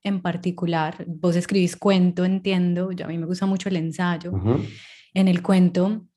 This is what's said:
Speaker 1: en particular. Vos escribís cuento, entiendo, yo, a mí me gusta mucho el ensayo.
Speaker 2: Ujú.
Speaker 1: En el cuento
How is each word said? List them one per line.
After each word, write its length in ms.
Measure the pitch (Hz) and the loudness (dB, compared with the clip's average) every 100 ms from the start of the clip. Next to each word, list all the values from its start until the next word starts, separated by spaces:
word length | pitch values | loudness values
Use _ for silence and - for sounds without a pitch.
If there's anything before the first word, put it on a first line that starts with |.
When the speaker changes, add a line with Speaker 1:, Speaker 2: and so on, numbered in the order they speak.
Speaker 1:
en 180 | 202 196 | -4 -2
particular. 840 | 180 175 180 175 170 165 156 - 175 | -2 -4 -4 -4 -2 0 -2 -4 -10
Vos 280 | 160 180 170 | -2 0 0
escribís 400 | 175 196 175 - | 0 2 0 0
cuento, 500 | 202 190 180 175 185 | 2 4 4 2 0
entiendo, 640 | 190 185 185 180 175 190 | 0 0 0 0 0 -4
yo, 140 | 180 - | -6 -6
a 20 | |
mí 80 | 165 | -6
me 80 | 165 | -4
gusta 200 | 180 196 | -2 -2
mucho 220 | 190 196 | -2 -2
el 80 | 180 | -2
ensayo. 540 | 160 156 180 170 170 | -2 -2 -2 -2 -4
Speaker 2:
Ujú. 280 | 180 101 131 - - - - _ 185 | -4 0 0 -2 -10 -20 -20 _ 2
Speaker 1:
En 120 | 190 | 4
el 140 | 175 | 2
cuento 640 | 180 185 180 175 190 220 - | 4 4 4 4 0 -2 -8